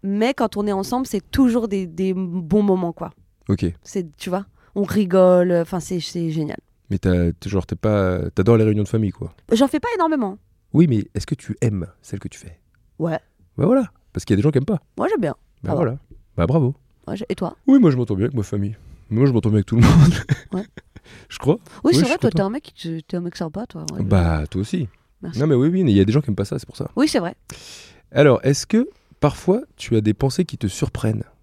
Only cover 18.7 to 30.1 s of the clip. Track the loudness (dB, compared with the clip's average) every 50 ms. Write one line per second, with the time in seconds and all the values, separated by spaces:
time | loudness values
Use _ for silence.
18.7 | -6 -10 -16 -20 -20 -20 -12 _ 0 2 2 4 2 2 0 2 2 2 0 2
19.7 | 2 4 6 6 8 8 8 6 4 2 -2 -4 -4 -6 -4 -10 -8 -8 -8 -10
20.7 | _ -20 _ _ _ -20 _ -20 -20 -20 -20 _ -18 -6 0 0 0 0 _ -16
21.7 | -20 -4 0 2 4 4 4 2 0 0 0 0 0 0 -2 -2 -4 -8 -12 -14
22.7 | _ _ -12 -10 -10 -10 -10 _ -8 -8 -8 -8 -8 -8 -10 -8 -8 -10 -12 -12
23.7 | -12 -12 -12 -10 -6 -6 -2 0 2 2 2 2 0 -2 -4 -4 -4 -6 -6 -4
24.7 | -2 -4 -4 -4 _ _ _ _ _ _ -16 -10 -6 -2 0 2 2 4 2 2
25.7 | 2 2 2 4 4 4 4 4 2 0 0 0 -4 -4 -4 -6 -6 -10 -10 -12
26.7 | -12 -12 -12 -10 -2 0 0 0 0 -2 -4 -4 -10 _ _ _ -20 -20 -20 -20
27.7 | -20 -20 -20 -20 -20 _ _ _ 2 4 6 6 6 4 2 0 0 0 -2 0
28.7 | 0 0 0 0 -6 _ _ _ _ _ -2 -2 -2 -2 -2 0 0 0 -2 -8
29.7 | _ _ -6 -2 0 0 2 2